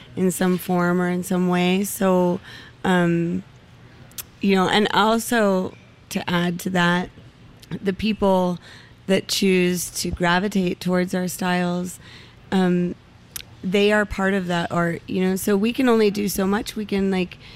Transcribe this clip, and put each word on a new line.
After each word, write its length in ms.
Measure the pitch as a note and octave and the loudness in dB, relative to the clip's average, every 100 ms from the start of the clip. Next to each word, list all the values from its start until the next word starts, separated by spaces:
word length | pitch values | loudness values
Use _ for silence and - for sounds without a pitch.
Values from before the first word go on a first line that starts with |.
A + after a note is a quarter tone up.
| - - | -14 -2
in 160 | F#3 | -2
some 260 | - F#3 F3+ | 0 0 0
form 440 | - F3+ F3 F3+ | 0 0 2 2
or 60 | F3+ | 0
in 140 | F3+ | -2
some 240 | F3+ F3+ F3+ | -2 0 2
way. 360 | F3+ F3+ F#3 | 2 2 0
So, 560 | G3+ - F#3+ F#3 F3+ F#3 - - - - | -2 -2 2 2 2 -2 -6 -20 -20 -6
um, 600 | - F3+ F3 E3+ E3+ F#3 - - - - - - - - - - | 0 2 2 0 0 -4 -8 -20 -20 -20 -20 -20 -20 -18 -18 -4
you 140 | G3 F#3+ | 2 2
know, 120 | F#3 | 2
and 200 | G#3 G#3+ | 2 2
also 800 | - G#3+ A3+ - A#3+ G#3 F#3+ G3 - - - - | 2 2 2 0 2 2 2 -2 -8 -20 -20 -10
to 200 | G3 - | -8 -2
add 300 | F3 F3 F3 | -2 -2 -4
to 80 | F#3+ | -4
that, 380 | F#3 F3 F3 F3+ - - - - - - | 0 2 2 -2 -10 -20 -20 -20 -20 -14
the 240 | - G3 | -8 -4
people 640 | F#3+ G#3+ G#3 G3+ F#3 F3+ F3 - - - - - | -2 -2 0 2 2 2 -2 -10 -20 -20 -10 0
that 200 | F#3+ - | 0 0
choose 640 | - G3 F#3 F3+ F3+ - | 0 2 4 2 0 -6
to 220 | - F3+ | -6 -6
gravitate 680 | F3 F3 F3+ G#3 G3 F3+ - | -2 2 2 0 0 0 -2
towards 340 | F3+ F3+ F3+ F#3+ | -2 0 0 -2
our 120 | F3+ | -4
styles, 720 | - F#3 F3+ F3+ F3+ F3+ - - - - - - | -4 -2 0 0 -2 -6 -10 -20 -20 -20 -20 -4
um, 440 | G3 F#3 F3+ F3 - - - - - - - | 0 2 2 0 -4 -16 -20 -18 -18 -18 -12
they 280 | F#3 F#3+ G3+ | -2 2 4
are 140 | G#3+ G#3 | 2 0
part 280 | - F#3+ | -2 0
of 140 | G3 F3 | 0 0
that 240 | F3 E3+ | -2 -2
art, 300 | F3 E3+ E3+ - | 0 0 -2 -4
you 140 | F#3+ | -2
know? 120 | F#3 F#3+ | 0 0
So 200 | - G3+ | 0 0
we 160 | A3 | 0
can 140 | A#3+ B3+ | 0 2
only 240 | A3+ G#3+ | 4 2
do 160 | G3+ G3+ | 0 -2
so 180 | F#3+ F#3+ | -2 -2
much. 300 | G3+ - - | -2 -4 -8
We 100 | G3+ | -4
can, 240 | G3 G3 | -2 0
like, 260 | F#3 F3+ - - | 0 -4 -8 -20